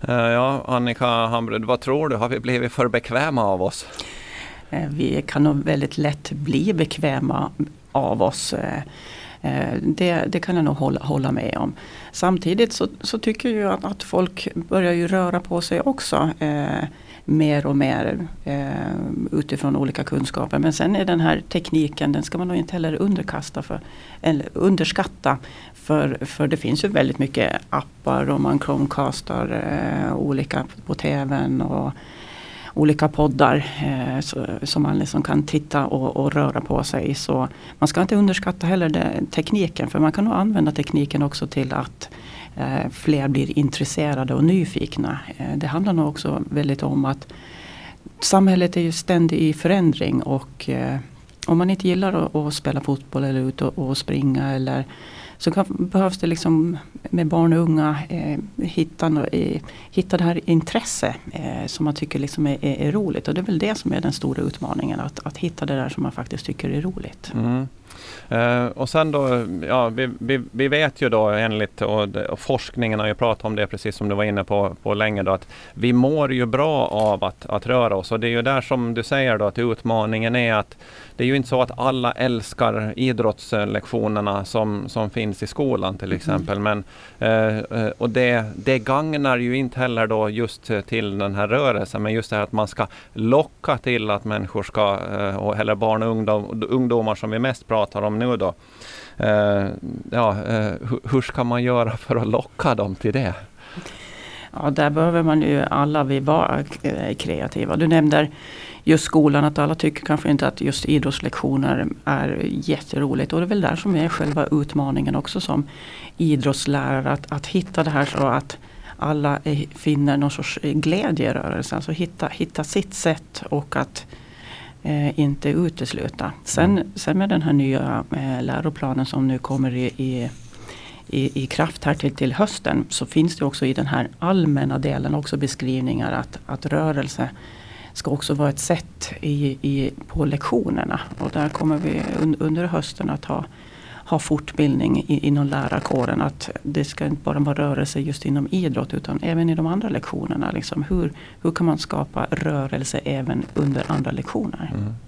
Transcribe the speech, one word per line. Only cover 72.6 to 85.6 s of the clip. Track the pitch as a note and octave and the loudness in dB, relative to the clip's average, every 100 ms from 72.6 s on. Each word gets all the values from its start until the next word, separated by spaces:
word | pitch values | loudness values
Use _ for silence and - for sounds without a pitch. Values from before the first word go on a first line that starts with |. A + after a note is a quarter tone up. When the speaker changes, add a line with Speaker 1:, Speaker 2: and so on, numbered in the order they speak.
| - - A#2 G#2+ | -2 -2 0 0
Speaker 1:
har | G#2+ | 0
ju | |
pratat | G#2 A#2 G#2+ | 0 0 0
om | A2 G#2+ | -2 -2
det | G2+ | -2
precis | G2+ G#2+ - | -2 -6 -4
som | G#2 | -2
du | |
var | G2+ | 0
inne | G#2+ G2+ | 0 0
på, | F#2+ G2+ G2+ F#2+ | 0 2 2 -2
på | - | -2
länge | G#2 G#2+ G#2 | 0 2 2
då, | F#2+ | 0
att | F#2+ - - - | 0 -2 -20 -16
vi | - A#2+ | -2 4
mår | B2 C3 D3+ C#3+ | 6 6 4 2
ju | C3 A#2+ | 2 2
bra | B2+ D3+ D3 A#2+ | 2 2 2 2
av | G#2+ G#2+ G2 | 2 2 2
att, | F#2+ - - | 0 -4 -6
att | G2+ - | -4 2
röra | B2+ A#2 G2 | 2 4 2
oss. | F2+ | 0
Och | A2+ | -2
det | A#2 | 0
är | |
ju | A#2 | 0
där | A#2+ C3+ | 2 0
som | - C3 A#2 | 0 0 0
du | A#2 | -2
säger | A#2 C#3 C3 A2 | 0 2 2 2
då | |
att | G#2 F#2+ | 2 2
utmaningen | A#2+ A2 A2+ A2+ G#2+ A2 A2+ B2 | 0 0 0 0 2 0 0 2
är | A#2+ | 2
att | G#2+ G2+ - - - - - | 2 0 -10 -20 -20 -20 -2
det | |
är | B2 | 2
ju | C#3 | 2
inte | B2 | 2
så | B2+ | 2
att | B2 A#2+ | 2 2
alla | B2+ C3 A#2+ | 0 2 0
älskar | - B2+ A#2 A2+ - A#2+ G#2+ G#2+ - | 0 0 0 -4 0 0 2 -2 0
idrottslektionerna | B2+ A#2 G#2+ G#2 - A2 G#2 G#2 - A#2 A2 G#2 G#2 G2+ | 0 2 2 0 -2 -2 0 -2 -2 -2 0 0 0 -2
som, | G2 A#2 G#2+ G#2 F#2 | -2 0 0 -2 -4
som | - G#2+ | -4 -2
finns | A#2 G#2+ G2 | -2 -4 -4
i | G#2 | -8
skolan | - | -2